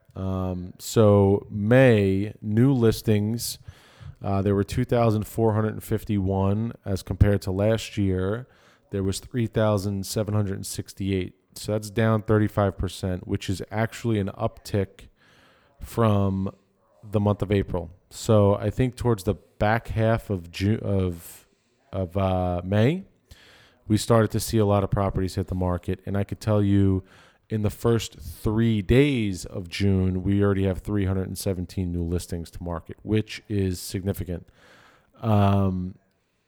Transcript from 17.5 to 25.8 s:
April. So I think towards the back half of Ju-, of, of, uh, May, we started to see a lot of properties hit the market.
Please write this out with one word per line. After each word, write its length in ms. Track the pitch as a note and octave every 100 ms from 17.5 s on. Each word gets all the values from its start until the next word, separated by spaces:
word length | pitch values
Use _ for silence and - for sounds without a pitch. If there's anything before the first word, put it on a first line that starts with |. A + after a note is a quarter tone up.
April. 400 | G2+ - F2+ E2 - _
So 460 | - - G#2+ G2+
I 160 | G2+ G#2
think 240 | - B2+ -
towards 280 | A#2+ A2
the 100 | -
back 540 | F#2 _ _ G#2 A#2 -
half 420 | A2 A2 A2+ -
of 200 | F#2+ E2+
Ju-, 280 | - G2 A2+
of, 680 | G2+ G2 F#2 E2+ - - _ _ _ _ _
of, 240 | F#2+ F2+ G2
uh, 460 | F#2+ F#2 F2+ F2+
May, 400 | F2+ G#2 A#2+ F3+ - _ _ - - - _ _ -
we 120 | G#2
started 320 | - A2+ G#2+
to 100 | A2
see 160 | - A2+
a 80 |
lot 200 | G2+ G2+
of 60 | F#2+
properties 440 | G#2 G2 F2+ F#2
hit 140 | - F2+
the 60 |
market. 460 | F#2 F2+ F2+